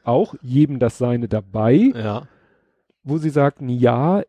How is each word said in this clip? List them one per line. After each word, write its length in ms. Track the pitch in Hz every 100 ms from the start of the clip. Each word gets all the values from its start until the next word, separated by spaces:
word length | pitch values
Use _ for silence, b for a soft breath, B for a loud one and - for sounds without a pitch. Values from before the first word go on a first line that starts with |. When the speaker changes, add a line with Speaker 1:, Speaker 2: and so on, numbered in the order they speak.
| -
Speaker 1:
auch 280 | 131 214 143
jedem 380 | 127 131 147 131
das 180 | 120 -
Seine 300 | 123 120 113
dabei, 640 | 107 98 107 110 147 254
Speaker 2:
Ja. 300 | 120 107 107 143 _ _ _ _ _ _ _
Speaker 1:
wo 140 | 131 160
sie 120 | 156
sagten, 380 | 143 139 - 131
ja, 540 | 123 120 120 151 196